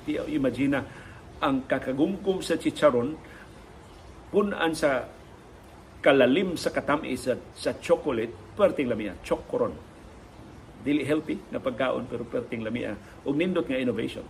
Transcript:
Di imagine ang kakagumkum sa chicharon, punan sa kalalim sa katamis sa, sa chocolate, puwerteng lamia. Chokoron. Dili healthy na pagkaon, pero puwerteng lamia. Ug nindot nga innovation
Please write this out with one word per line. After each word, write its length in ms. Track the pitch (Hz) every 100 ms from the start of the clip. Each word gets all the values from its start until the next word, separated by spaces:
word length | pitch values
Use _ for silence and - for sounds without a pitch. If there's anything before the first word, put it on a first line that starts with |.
| 143
Di 160 | 147 -
imagine 560 | 151 131 113 139 139 120 - - - - -
ang 240 | 151 135 -
kakagumkum 800 | 135 135 127 170 196 196 190 -
sa 80 |
chicharon, 640 | 160 151 - 147 120 131 156 - - - - - - - - - - -
punan 480 | 196 202 - 165 156
sa 320 | 151 131 - - - - - - - - - -
kalalim 560 | 156 139 123 160 190 160
sa 160 | - 139
katamis 560 | 139 147 135 123 127
sa, 80 | 113 - -
sa 160 | 139 -
chocolate, 560 | - 170 156 117 113 - - -
puwerteng 320 | 190 151 123
lamia. 240 | 110 104 90
Chokoron. 480 | - 165 - 131 117 - - - - - - - - - - -
Dili 240 | 139 147 139
healthy 320 | 156 156 - -
na 160 | 127
pagkaon, 480 | 135 120 131 120 120
pero 160 | 120 117
puwerteng 320 | 131 120 117
lamia. 320 | 110 120 110 104 - -
Ug 160 | 139 143
nindot 240 | 185 175
nga 160 | 147 131
innovation 480 | 123 107 - - -